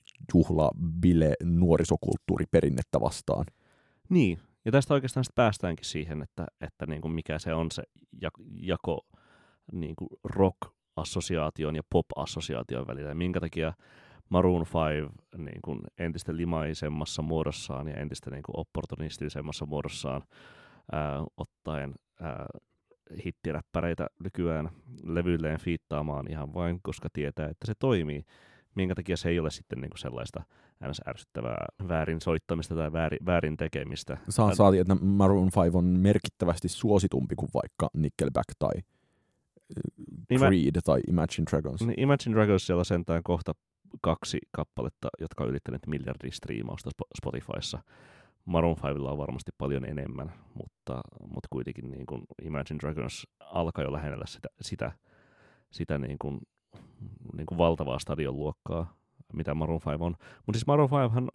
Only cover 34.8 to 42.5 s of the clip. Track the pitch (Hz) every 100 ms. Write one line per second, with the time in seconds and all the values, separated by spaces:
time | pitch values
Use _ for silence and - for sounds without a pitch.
34.8 | 90 95 95 101 95 98 92 101 87 87
35.8 | 90 90 95 98 - - 87 85 87 -
36.8 | 110 101 90 67 64 - 71 - - -
37.8 | 82 80 76 - 71 - - - - -
38.8 | - _ _ _ _ _ _ _ _ -
39.8 | - - - - - 127 135 95 67 85
40.8 | 82 64 - 87 80 - 78 - 76 78
41.8 | 117 - 135 143 120 110 104